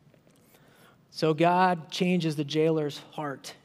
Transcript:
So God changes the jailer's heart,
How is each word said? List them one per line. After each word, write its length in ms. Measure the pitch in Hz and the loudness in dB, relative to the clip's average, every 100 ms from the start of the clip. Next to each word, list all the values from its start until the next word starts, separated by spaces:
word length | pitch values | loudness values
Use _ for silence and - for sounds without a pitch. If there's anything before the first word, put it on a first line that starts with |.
| _ _ _ _ _ _ _ _ - _ _ | _ _ _ _ _ _ _ _ -20 _ _
So 240 | - 160 | -2 0
God 560 | 156 185 180 185 175 147 | 4 4 4 2 2 -6
changes 460 | - 180 180 160 147 | -2 0 0 0 -4
the 80 | |
jailer's 560 | 143 156 160 160 147 - - | -2 0 2 0 -2 -8 -14
heart, 400 | - 147 135 - - | -10 -8 -10 -14 -20